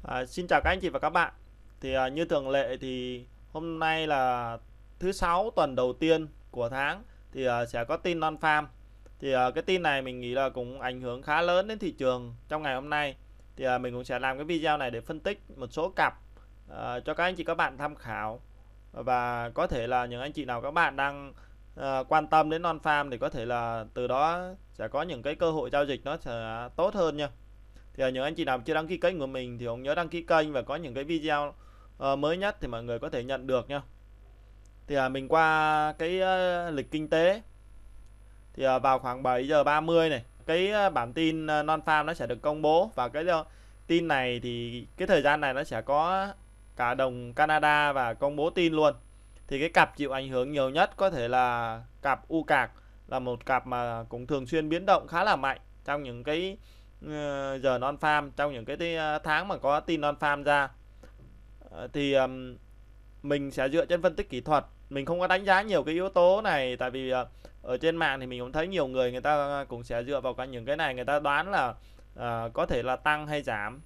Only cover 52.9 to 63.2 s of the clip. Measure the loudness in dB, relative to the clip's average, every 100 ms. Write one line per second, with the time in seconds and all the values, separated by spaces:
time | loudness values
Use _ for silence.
52.9 | -20 -6 -4 -4 -6 0 0 0 -4 -4
53.9 | -6 -8 -12 -4 -4 0 -2 0 -2 4
54.9 | 2 2 0 2 2 0 -4 -10 -16 -6
55.9 | -4 -4 -8 -4 -2 -2 -8 -18 -20 -20
56.9 | -16 -10 -6 -4 -4 -4 0 2 2 0
57.9 | 0 2 2 0 -2 -2 -2 -8 -6 -4
58.9 | -2 -2 -2 0 0 0 -2 2 0 0
59.9 | 0 0 0 0 0 4 4 2 -4 -20
60.9 | -20 -20 -20 -20 -20 -20 -20 -18 -12 -8
61.9 | -2 2 4 2 -2 -12 -14 -20 -20 -20
62.9 | -20 -20 -14